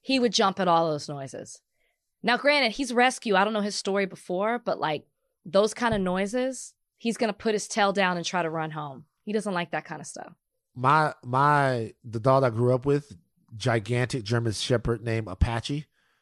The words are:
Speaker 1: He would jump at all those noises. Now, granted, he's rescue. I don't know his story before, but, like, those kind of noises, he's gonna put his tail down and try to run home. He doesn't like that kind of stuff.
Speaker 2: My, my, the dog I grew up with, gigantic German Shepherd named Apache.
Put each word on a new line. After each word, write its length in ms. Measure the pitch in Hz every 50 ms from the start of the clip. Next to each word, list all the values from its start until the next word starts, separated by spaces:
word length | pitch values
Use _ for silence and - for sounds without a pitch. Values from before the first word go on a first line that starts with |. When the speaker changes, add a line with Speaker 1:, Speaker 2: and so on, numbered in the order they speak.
Speaker 1:
He 180 | _ - 269 262
would 140 | 240 233 185
jump 260 | - 214 190 185 -
at 80 | 190
all 240 | 180 170 165 165 160
those 180 | 151 147 - -
noises. 520 | 147 139 139 131 - - - - - - _ _ _ _ _ _ _ _ _ _ _ _ -
Now, 160 | 196 247 240
granted, 340 | 254 285 294 285 262 226 202
he's 200 | - 277 233 240
rescue. 420 | 233 247 254 240 - - 233 202
I 80 | 185 202
don't 80 | 214 226
know 80 | 208
his 160 | 202 208 196
story 300 | - - 202 190 202 196
before, 520 | 185 180 - - - 180 180 202 220 240 240
but, 220 | 240 196 - -
like, 240 | - 156 151 - - _ _ _ _ _ _ _ -
those 300 | 170 147 196 214 220 -
kind 180 | - 247 233 220
of 60 | 202
noises, 720 | 185 185 180 190 202 202 220 254 254 262 262 - - - - _ _ _ _
he's 220 | _ - 233 214 -
gonna 140 | 240 214 196
put 180 | - - 226 214
his 160 | 202 - -
tail 240 | - 226 202 196 196
down 240 | 196 190 180 180
and 80 | 175 165
try 180 | - - 180 170
to 60 | 160
run 200 | 160 165 156 156
home. 340 | 151 156 147 143 135 123 - _ _ _ -
He 80 | 214 208
doesn't 220 | 220 196 208 185
like 160 | 175 175 -
that 140 | - 156 -
kind 160 | - 160 147
of 60 | 139 -
stuff. 240 | - - - - 170 _ _ _ _ _ _ _ -
Speaker 2:
My, 400 | 120 127 131 147 156 156 143 - _ -
my, 720 | 123 120 131 143 147 147 143 139 135 127 120 113 107 - _ -
the 160 | 120 107 113
dog 240 | 110 131 131 135 135
I 80 | 123
grew 240 | 110 113 123 123 127
up 100 | 123 123
with, 320 | 143 143 147 143 - 98 - _ _ _ _ _ _ 117
gigantic 680 | 104 101 127 117 117 101 110 120 120 123 120 - 131 101
German 280 | 101 120 117 117 113 101
Shepherd 520 | - - - 127 113 - 113 117 - 110
named 240 | 117 113 113 107 90
Apache. 580 | 92 - - 127 113 117 - - 143 147 151 _ _ _ _ _ _ _